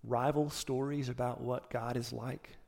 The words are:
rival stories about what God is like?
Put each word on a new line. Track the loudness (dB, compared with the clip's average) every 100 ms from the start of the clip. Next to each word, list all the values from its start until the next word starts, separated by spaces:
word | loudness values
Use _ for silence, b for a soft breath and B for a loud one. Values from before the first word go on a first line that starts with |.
rival | 0 2 4 4 2
stories | 0 0 0 2 0 -2
about | 0 0 0
what | 0 -2 0
God | -2 0 0
is | 0
like? | -4 -4 -6 -8 -20